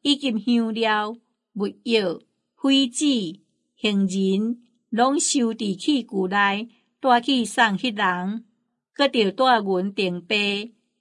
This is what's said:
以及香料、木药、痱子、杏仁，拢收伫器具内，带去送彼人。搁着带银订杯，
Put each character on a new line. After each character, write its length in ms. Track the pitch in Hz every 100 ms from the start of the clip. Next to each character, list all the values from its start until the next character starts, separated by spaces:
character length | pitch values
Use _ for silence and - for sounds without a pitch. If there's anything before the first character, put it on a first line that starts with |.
以 120 | 285 285
及 220 | 269 220
香 340 | 240 233 226
料、 460 | 220 220 214 214 233 _ _ _
木 160 | 202 202 - 240
药、 340 | 226 185 160 - _ _ _
痱 260 | 269 269 262
子、 520 | - 302 247 170 175 _ _ _ _
杏 280 | 214 202 196
仁， 560 | 190 190 190 226 240 _ _ _
拢 280 | 220 254 294
收 360 | - 285 233 226
伫 200 | 214 180
器 280 | - 277
具 240 | 240 196 185
内， 420 | 202 202 196 233 _ _ _
带 200 | 262 240
去 240 | 247 262
送 320 | 220 - 226 196
彼 140 | 254
人。 560 | 208 190 180 185 226 - _ _ _ _
搁 140 | - -
着 240 | 247 196
带 260 | 196 262 233
银 340 | 196 185 196
订 300 | 196 190 175
杯， 520 | 175 214 202 202 226 _ _ _